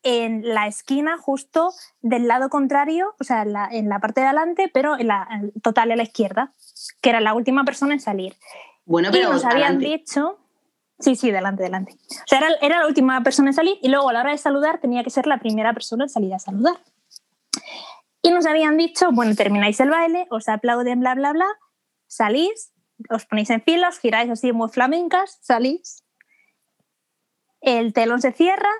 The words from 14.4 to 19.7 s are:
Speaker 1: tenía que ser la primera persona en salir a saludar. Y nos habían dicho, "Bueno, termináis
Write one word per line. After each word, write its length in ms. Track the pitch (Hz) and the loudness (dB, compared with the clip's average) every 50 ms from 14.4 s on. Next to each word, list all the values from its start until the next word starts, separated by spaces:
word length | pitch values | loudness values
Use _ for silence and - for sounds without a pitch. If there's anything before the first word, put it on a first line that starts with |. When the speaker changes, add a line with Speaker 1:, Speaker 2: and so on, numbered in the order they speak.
| - 294 277 277 294 311 320 339 | -2 -2 0 2 0 0 0 -2
Speaker 1:
tenía 240 | - 247 240 247 240 | -2 -4 -2 -2 -4
que 60 | 262 | -2
ser 180 | - 277 247 | -4 -2 0
la 100 | 302 277 220 | 0 -2 -2
primera 340 | - 226 214 220 214 226 233 | -2 -4 -2 0 -2 -2 -2
persona 320 | 233 - - 226 233 277 | -4 -8 -8 -4 -4 -4
en 40 | 277 | -4
salir 240 | - 233 202 190 190 | -2 -4 -4 -2 -4
a 60 | 190 | -8
saludar. 360 | - - 196 202 233 330 359 359 _ _ _ _ _ _ - - _ _ _ _ _ _ - - - - - - - - - - _ _ _ _ | -10 -8 -4 0 0 0 0 -2 _ _ _ _ _ _ -20 -20 _ _ _ _ _ _ -12 -12 -12 -18 -18 -18 -18 -18 -20 -20 _ _ _ _
Y 100 | - 339 | 4 4
nos 140 | 349 349 311 | 4 4 2
habían 320 | 320 302 320 311 302 302 | 2 2 2 2 4 2
dicho, 340 | 320 330 330 - - 370 349 | 2 0 0 0 0 2 2
"Bueno, 220 | 254 233 240 220 214 | 4 2 2 2 2
termináis 440 | 208 208 202 208 202 208 208 | 2 2 2 2 2 2 0